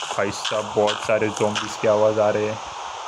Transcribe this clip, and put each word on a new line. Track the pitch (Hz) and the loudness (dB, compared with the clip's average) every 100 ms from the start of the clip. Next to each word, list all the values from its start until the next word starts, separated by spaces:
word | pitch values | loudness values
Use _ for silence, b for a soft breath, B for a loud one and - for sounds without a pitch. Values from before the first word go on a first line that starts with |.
| - 104 | -4 -2
भाई | 101 | -2
साहब, | - - 107 104 107 | -2 -4 -4 -2 2
बहुत | 104 101 - | 2 2 0
सारे | 107 107 | 2 2
zombies | 101 107 107 107 - | 0 0 0 -4 -2
की | 110 | 2
आवाज़ | 104 107 107 | 4 4 4
आ | 104 | 2
रही | 107 107 | 2 0
है। | 110 - - - - | -4 -10 -10 -10 -10